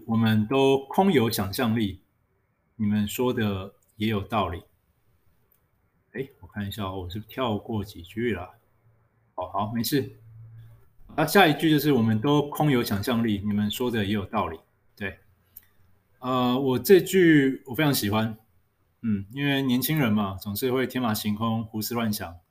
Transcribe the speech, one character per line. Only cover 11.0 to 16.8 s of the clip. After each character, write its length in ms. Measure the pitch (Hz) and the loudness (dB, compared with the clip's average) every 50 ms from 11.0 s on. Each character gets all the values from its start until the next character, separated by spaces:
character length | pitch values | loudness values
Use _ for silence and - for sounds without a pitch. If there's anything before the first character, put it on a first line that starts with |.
| - - - | -20 -8 -4
那 120 | - 160 | -4 0
下 200 | 151 - 202 190 | 4 6 6 6
一 60 | 160 147 - | 6 4 2
句 100 | 165 160 | 2 2
就 100 | 156 143 | 2 4
是 140 | 135 151 | 4 2
“我 80 | 139 117 | 2 4
们 180 | 110 113 110 107 | 4 2 2 2
都 300 | 110 147 147 147 143 - | 2 2 2 2 0 -2
空 220 | - - 156 151 | -2 0 2 2
有 120 | 135 120 | 2 2
想 200 | 117 - 107 98 | 2 0 -2 -2
象 200 | 104 131 120 113 | -2 -2 0 0
力， 200 | 117 113 101 95 95 | 0 0 -2 -2 -2
你 80 | 104 | -2
们 180 | 101 104 104 104 | -2 0 -2 -2
说 200 | - - 127 123 | -2 -4 -4 -2
的 120 | 113 113 98 | -2 -2 -2
也 80 | 95 | -2
有 120 | 107 104 92 | -2 -4 -4
道 240 | - - 107 92 85 | -4 -4 -4 -4 -4
理。” 100 | 82 - _ _ _ _ _ _ _ | -6 -12 _ _ _ _ _ _ _
对， 220 | - 104 95 90 - _ _ _ _ _ _ - - _ _ _ _ _ _ _ _ _ _ _ - | -10 -10 -10 -10 -12 _ _ _ _ _ _ -20 -20 _ _ _ _ _ _ _ _ _ _ _ -10
呃， 380 | 127 127 127 127 123 123 123 131 | -6 -2 0 0 2 2 0 0
我 200 | 143 131 127 | 0 0 0
这 200 | 123 | 2